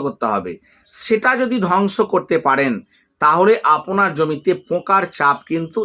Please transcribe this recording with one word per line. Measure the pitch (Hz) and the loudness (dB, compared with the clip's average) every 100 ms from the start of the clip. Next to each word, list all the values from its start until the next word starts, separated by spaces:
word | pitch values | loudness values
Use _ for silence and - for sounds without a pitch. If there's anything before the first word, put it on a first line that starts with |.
| 139 | -4
করতে | - 113 | -4 -2
হবে। | 101 90 85 _ _ _ | -2 -4 -12 _ _ _
সেটা | - - 220 247 254 | -14 -2 0 0 0
যদি | 247 247 185 | -2 -2 0
ধ্বংস | 185 196 - 220 | 2 0 0 0
করতে | 180 - 160 143 | 0 0 0 2
পারেন | 135 135 107 - _ _ _ | 2 0 -2 -8 _ _ _
তাহলে | 151 165 196 226 - 151 | 2 4 4 4 2 0
আপনার | 151 196 196 147 | 0 -2 0 0
জমিতে | 156 151 185 180 - | -2 -2 -2 -2 -4
পোকার | 175 - 196 180 - | -6 0 0 0 0
চাপ | 143 143 - | 0 0 -4
কিন্তু | 160 160 220 | -6 -4 -6